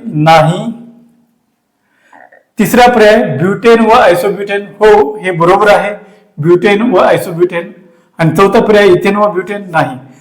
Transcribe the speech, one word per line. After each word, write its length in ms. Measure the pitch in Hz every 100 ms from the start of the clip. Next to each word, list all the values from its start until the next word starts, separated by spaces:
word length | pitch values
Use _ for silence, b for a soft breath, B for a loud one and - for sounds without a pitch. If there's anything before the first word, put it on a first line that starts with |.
नाही, 680 | 220 151 156 160 151 185 233 - - _ _ _ _ _ _ _ _ _ b b b b b b _ -
तिसरा 320 | 180 233 247
पर्याय 460 | 240 208 214 170 131
ब्युटेन 480 | 185 196 233 226 226
व 40 |
आयसोब्युटेन, 720 | 240 208 175 196 190 202 202
हो, 540 | 202 - 214 214 214 -
हे 160 | 185
बरोबर 380 | 165 170 196 214
आहे, 260 | 202 202 208 b b b -
ब्युटेन 440 | 151 175 208 202
व 160 | 247 185
आयसोब्युटेन, 760 | 226 175 196 165 180 170 - - _ b b -
आणि 180 | 160 175
चौथा 260 | 196 -
पर्याय 260 | 202 208 202
इथेन 280 | 175 202 208
व 160 | 208
ब्युटेन 340 | 180 190 202 190
नाही. 280 | 165 139 123 - b